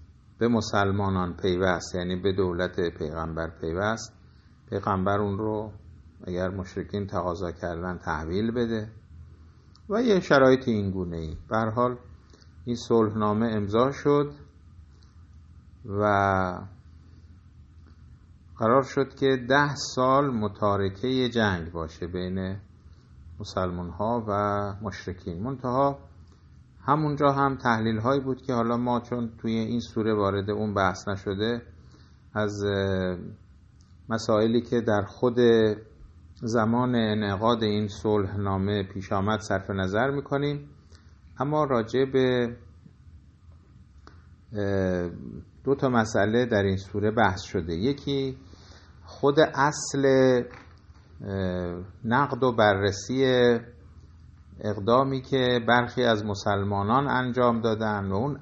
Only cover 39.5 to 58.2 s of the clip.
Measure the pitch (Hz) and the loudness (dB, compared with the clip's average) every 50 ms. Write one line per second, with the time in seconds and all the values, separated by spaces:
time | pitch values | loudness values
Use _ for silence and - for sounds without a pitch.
39.5 | 101 95 - - 101 98 95 92 98 107 123 139 139 143 139 - 143 139 143 147 | -2 -2 -2 -4 -4 -2 -2 0 0 0 0 0 -2 -4 -4 -4 -4 -2 -2 -2
40.5 | 147 143 143 - - - - - - - - - - - - - - - 135 143 | -4 -6 -10 -14 -20 -20 -20 -20 -20 -20 -20 -20 -20 -20 -20 -20 -8 -6 -4 0
41.5 | 151 151 151 135 131 117 110 110 123 131 135 135 135 131 131 127 127 123 120 117 | 0 0 2 2 2 0 0 0 0 0 0 2 2 2 2 4 2 2 0 -2
42.5 | 117 - - - - - - - - - - - - - - - - _ - - | -4 -10 -16 -20 -20 -20 -20 -20 -20 -20 -20 -20 -20 -20 -20 -20 -20 _ -20 -20
43.5 | - - - - - - - - - - - - - - - - - - - - | -20 -20 -20 -20 -20 -20 -20 -20 -20 -20 -20 -20 -20 -20 -20 -20 -20 -20 -20 -10
44.5 | - 101 101 98 98 98 95 92 90 90 87 87 87 - 67 60 - 80 80 - | -6 -4 -2 0 0 2 2 2 0 0 -2 -4 -6 -10 -14 -14 -14 -14 -16 -18
45.5 | - - - 127 - - 139 131 123 117 110 104 - 107 98 104 110 120 127 117 | -20 -8 -2 -2 0 2 2 2 4 2 2 2 2 2 2 4 4 2 2 2
46.5 | 113 101 98 98 95 95 98 - - 104 101 110 110 117 110 98 92 98 - - | 2 2 2 2 0 -2 -4 -6 -4 -2 -2 0 2 4 2 2 2 -2 -8 -6
47.5 | - 98 80 82 82 82 104 135 139 143 - 147 139 139 135 131 131 131 - - | -4 -4 -4 -2 -4 -2 -2 -2 -2 -2 -4 -4 -2 -2 -2 -4 -6 -10 -16 -20
48.5 | - - - - - - - - - - - - - - - 143 139 156 156 - | -20 -20 -20 -20 -20 -20 -20 -20 -20 -20 -20 -20 -8 0 2 4 6 6 4 4
49.5 | - 135 139 151 147 - - - - 139 135 135 135 135 131 131 127 123 120 - | 4 2 2 2 2 -2 -8 -6 -2 2 4 6 6 8 6 6 6 4 2 -2
50.5 | - - - - - - - - - - - - - - - 101 98 98 95 92 | -10 -18 -20 -20 -20 -20 -20 -20 -20 -20 -20 -20 -20 -12 -8 -6 -2 -2 -2 -2
51.5 | 90 90 90 87 87 90 92 95 - - - 113 120 135 143 139 135 120 131 131 | -2 -2 -4 -4 -6 -8 -10 -14 -16 -10 -4 0 2 2 2 0 0 0 0 0
52.5 | 117 113 107 104 101 95 101 101 95 - - - 127 131 135 131 127 123 123 120 | 4 4 4 4 4 4 2 0 0 -2 -6 -6 -2 0 2 4 4 4 6 4
53.5 | 120 113 117 - - - - - - - - - - - - - - - - - | 4 2 -2 -8 -18 -20 -20 -20 -20 -20 -20 -20 -20 -20 -20 -20 -20 -20 -20 -20
54.5 | - - - 104 101 107 98 110 117 127 135 135 135 131 131 - 143 131 127 123 | -16 -8 -6 -6 -6 -4 0 2 4 4 4 2 -2 -6 -4 -2 0 0 2 2
55.5 | 123 120 113 113 120 123 120 120 - 131 123 117 113 107 104 107 101 98 - 107 | 0 0 2 4 4 4 2 0 -2 0 2 2 2 2 0 -4 -6 -4 -2 0
56.5 | 101 98 98 101 104 101 101 104 120 135 143 135 120 127 127 127 120 127 123 120 | 0 0 0 -2 -2 -2 0 2 2 0 2 0 -2 -2 -2 -2 0 2 2 2
57.5 | 117 113 110 117 110 107 110 107 107 101 98 98 95 98 | 2 2 0 0 0 0 -2 -2 -2 -2 -2 -2 -2 -2